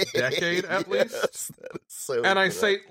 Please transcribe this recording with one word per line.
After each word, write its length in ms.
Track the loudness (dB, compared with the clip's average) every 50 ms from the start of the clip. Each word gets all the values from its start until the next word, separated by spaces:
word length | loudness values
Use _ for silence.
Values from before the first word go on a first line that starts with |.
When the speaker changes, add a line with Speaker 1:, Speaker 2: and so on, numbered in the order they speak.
| -2
Speaker 1:
<laughs> 80 | 0 0
Speaker 2:
decade, 500 | 0 0 2 0 0 0 0 0 0 0
at 220 | 0 -2 -2 -2 0
least. 240 | 0 0 0 0 0
Speaker 1:
Yes, 380 | -2 -2 -2 -4 -6 -10 -12 -12 -14
that 100 | -14 -14 -14
is 60 | -14 -16 _
so 340 | -16 -12 -8 -4 -2 2 2
Speaker 2:
And 160 | 4 4 4
I 60 | 4 2
Speaker 1:
correct. 60 | 2
Speaker 2:
say 220 | 2 2 2 2 0 -2 -10